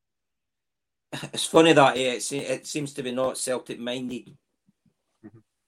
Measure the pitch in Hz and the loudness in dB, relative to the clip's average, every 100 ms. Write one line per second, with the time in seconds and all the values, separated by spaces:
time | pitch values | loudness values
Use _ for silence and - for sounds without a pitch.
0 | _ _ _ _ _ _ _ _ _ _ | _ _ _ _ _ _ _ _ _ _
1 | _ - - - - 165 165 151 131 120 | _ -14 -10 -8 2 6 8 8 6 4
2 | 131 117 - 139 110 131 - 156 139 - | -2 -4 -6 -6 -6 -8 -8 -8 -8 -8
3 | 127 123 110 - - 123 - 123 120 127 | -6 -4 -4 -4 -6 -6 -8 -10 -8 -8
4 | 123 123 - - _ _ _ _ _ _ | -8 -10 -14 -20 _ _ _ _ _ _
5 | _ _ 104 113 _ _ | _ _ -20 -20 _ _